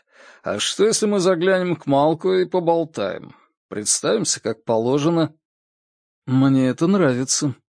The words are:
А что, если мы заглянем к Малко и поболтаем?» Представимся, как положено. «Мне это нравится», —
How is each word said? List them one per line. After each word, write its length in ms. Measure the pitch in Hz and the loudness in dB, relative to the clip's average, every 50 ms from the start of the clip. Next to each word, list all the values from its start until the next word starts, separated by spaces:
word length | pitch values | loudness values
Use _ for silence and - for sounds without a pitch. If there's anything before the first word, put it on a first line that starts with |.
| _ _ _ _ - - - - - | _ _ _ _ -20 -20 -20 -14 -8
А 160 | - 95 104 | -6 -4 -4
что, 260 | - - - - 381 | -4 -4 0 0 2
если 220 | 220 220 - 220 208 | 2 2 2 0 0
мы 120 | 208 202 | 0 2
заглянем 560 | 170 190 185 160 175 190 190 185 180 180 170 | 2 2 2 2 2 2 2 2 0 -2 -4
к 120 | - - 143 | -4 -2 0
Малко 460 | 139 139 143 156 165 156 - 185 190 | 2 2 4 2 0 0 -2 -2 0
и 100 | 185 185 | 0 0
поболтаем?» 880 | 156 - 185 170 160 170 170 165 160 - - 101 92 82 - - - - _ _ _ _ _ _ - - | 0 -2 -2 0 0 0 0 -2 -4 -6 -6 -6 -6 -6 -8 -12 -16 -20 _ _ _ _ _ _ -12 -10
Представимся, 640 | 104 104 - - - - - - 226 175 - - - | -8 -4 -4 -4 -2 0 -2 -2 0 -2 -4 -6 -6
как 260 | - 110 113 - _ | -4 -8 -8 -6 _
положено. 680 | - 117 110 113 123 135 147 143 165 170 165 160 151 - _ _ _ _ _ _ _ _ _ _ _ _ _ _ _ _ _ - - | -2 -2 0 0 0 0 0 0 0 0 0 -2 -2 -4 _ _ _ _ _ _ _ _ _ _ _ _ _ _ _ _ _ -6 0
«Мне 400 | 127 131 135 135 135 135 131 127 | 2 4 4 4 4 4 2 0
это 180 | 120 - 165 | 0 -2 0
нравится», — 720 | 175 196 202 175 139 127 123 135 127 - - 156 139 123 _ _ _ | 0 2 2 2 2 2 0 -2 -4 -4 -2 -2 -4 -6 _ _ _